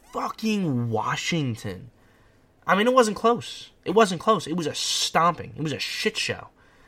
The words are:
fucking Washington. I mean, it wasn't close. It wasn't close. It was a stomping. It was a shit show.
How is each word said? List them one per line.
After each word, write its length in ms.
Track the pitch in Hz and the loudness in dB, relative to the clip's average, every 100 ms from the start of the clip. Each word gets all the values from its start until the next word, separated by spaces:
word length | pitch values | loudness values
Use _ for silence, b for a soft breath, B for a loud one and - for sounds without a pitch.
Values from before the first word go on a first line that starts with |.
| _ | _
fucking 800 | 233 262 - 220 208 170 123 117 | -8 -8 -4 -2 0 0 0 0
Washington. 1040 | 110 120 147 - 170 135 110 107 92 120 - b b b b b b - | -2 -2 -2 -2 -2 -2 -4 -8 -12 -14 -20 b b b b b b 0
I 80 | 185 | 4
mean, 120 | 233 | 6
it 60 | |
wasn't 240 | 254 220 196 | 4 4 2
close. 540 | 226 240 - - - _ | 2 2 -2 -14 -18 _
It 80 | - | 0
wasn't 300 | 196 202 170 | 4 4 4
close. 240 | - 202 139 | 2 0 0
It 100 | 175 | -4
was 120 | 147 | -4
a 80 | - | -4
stomping. 800 | - - - 170 170 165 135 120 | -2 -2 0 2 2 2 -8 -6
It 80 | |
was 80 | 156 | -6
a 80 | 123 | -4
shit 360 | - - 220 - | -6 -4 -4 -2
show. 340 | - 98 - _ b b | -4 -4 -10 _ b b